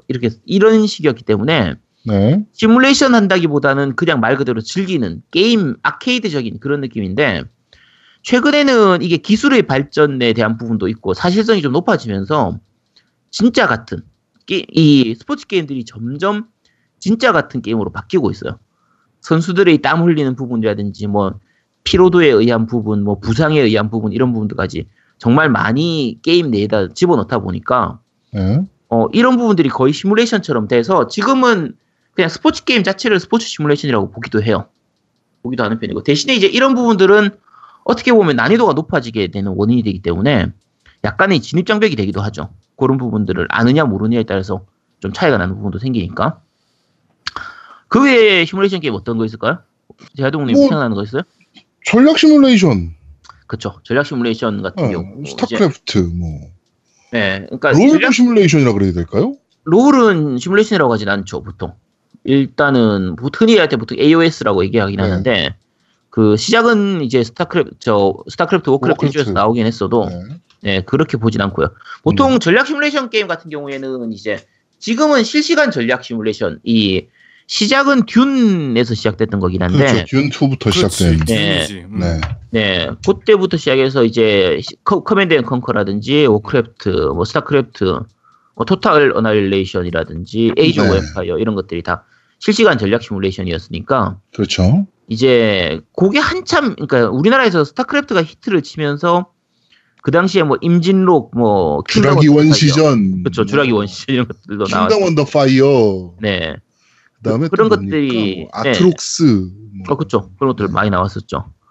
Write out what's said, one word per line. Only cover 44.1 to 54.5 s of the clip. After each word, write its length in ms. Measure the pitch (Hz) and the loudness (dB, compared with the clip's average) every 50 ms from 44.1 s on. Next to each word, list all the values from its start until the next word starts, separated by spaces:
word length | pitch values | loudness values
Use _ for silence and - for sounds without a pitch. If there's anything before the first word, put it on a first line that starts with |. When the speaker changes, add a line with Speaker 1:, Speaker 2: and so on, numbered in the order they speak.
| 120 120 110 | 0 -2 -2
Speaker 1:
따라서 420 | - 101 98 95 101 98 92 - _ _ _ _ _ _ _ | -2 -4 -4 -4 -6 -8 -10 -10 _ _ _ _ _ _ _
좀 140 | - 98 95 | -10 -10 -6
차이가 240 | - 185 160 131 101 | -2 0 0 2 0
나는 180 | 87 92 95 | 0 -4 -4
부분도 240 | 104 104 101 90 98 | -6 -8 -8 -8 -6
생기니까. 600 | 113 131 127 113 90 90 - - 98 147 165 - _ _ _ _ _ _ _ _ _ _ _ _ _ _ _ _ _ - - - - - - - - - - - _ _ | -6 -4 -4 -4 -4 -4 -4 -4 -4 -4 -4 -8 _ _ _ _ _ _ _ _ _ _ _ _ _ _ _ _ _ -16 -14 -14 -16 -16 -18 -20 -20 -20 -20 -20 _ _
그 160 | - 226 269 | 0 2 2
외에 400 | 285 247 233 220 214 196 180 165 | 4 4 4 4 4 4 2 0
시뮬레이션 360 | 160 - 190 196 202 190 180 | -2 -2 -2 -2 -2 -2 -2
게임 120 | 151 143 110 | -6 -6 -6
어떤 240 | 95 - 117 117 113 | -6 -6 -6 -4 -4
거 60 | 113 | -4
있을까요? 340 | 110 110 110 - 113 160 180 - _ _ _ _ _ - _ - - _ 135 | -4 -6 -4 -4 -4 -4 -4 -8 _ _ _ _ _ -20 _ -20 -20 _ -4
제아동님 360 | 139 135 143 156 143 127 117 | -4 -4 -2 -2 -2 2 4
Speaker 2:
뭐, 100 | 285 285 | 4 4
Speaker 1:
생각나는 320 | 269 175 151 135 117 110 | 4 2 0 -2 -2 -4
거 80 | 101 101 | -4 -6
있어요? 180 | 107 113 143 185 - _ _ _ _ _ - _ _ _ _ _ | -6 -6 -8 -8 -8 _ _ _ _ _ -20 _ _ _ _ _
Speaker 2:
전략 340 | - - 226 262 302 320 - | 0 4 4 6 6 4 6
시뮬레이션. 720 | - 311 302 294 277 262 247 208 185 160 117 95 85 82 80 - _ - - _ _ - - _ _ _ | 6 6 6 6 6 6 6 4 4 4 2 2 -2 -6 -10 -16 _ -20 -20 _ _ -20 -20 _ _ _
Speaker 1:
그쵸. 320 | - 110 - 104 - - _ | -14 -10 -10 -10 -12 -12 _
전략 220 | - 117 135 143 | -2 -2 -2 -2
시뮬레이션 560 | - 151 127 117 117 113 110 - 113 | -2 -4 -4 -2 -2 -4 -2 -4 -4